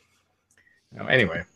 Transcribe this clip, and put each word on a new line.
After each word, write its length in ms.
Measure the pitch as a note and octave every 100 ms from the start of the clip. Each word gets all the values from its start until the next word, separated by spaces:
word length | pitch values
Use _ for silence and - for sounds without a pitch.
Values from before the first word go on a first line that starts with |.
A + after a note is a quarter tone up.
| _ _ _ _ _ _ _ _ _
You 80 | -
know, 60 | -
anyway, 360 | B2+ F#2+ E2+ F2